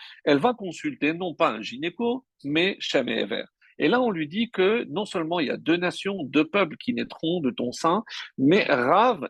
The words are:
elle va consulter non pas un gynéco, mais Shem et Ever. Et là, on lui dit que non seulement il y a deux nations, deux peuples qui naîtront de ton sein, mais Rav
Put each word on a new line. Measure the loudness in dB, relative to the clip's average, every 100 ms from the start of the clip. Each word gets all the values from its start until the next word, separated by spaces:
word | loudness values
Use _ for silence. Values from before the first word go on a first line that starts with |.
| -20 -4
elle | 2 4
va | 4
consulter | 0 -6 -6 -8 -2 -2
non | -2 -4
pas | 0 0
un | 0
gynéco, | -8 -6 -6 -4 -4 -4 -8 _
mais | -2 0 0 -2
Shem | -2 0 0
et | -2
Ever. | -2 -4 -8 _ _ -2
Et | 0
là, | 2
on | 0
lui | -2 -4
dit | -4 -4
que | 0 2 2 -2
non | -6
seulement | -4 -4 -2 -2
il | -2
y |
a | -2
deux | 0 0
nations, | 0 -4 -6 -4
deux | 0 2 2
peuples | 2 0 -4
qui | -4
naîtront | -4 -4 -6 -2 0
de | 0
ton | -2 -6
sein, | 0 0 0 -2 -12 -10 0
mais | 4 4
Rav | 4 2 4 6 4 2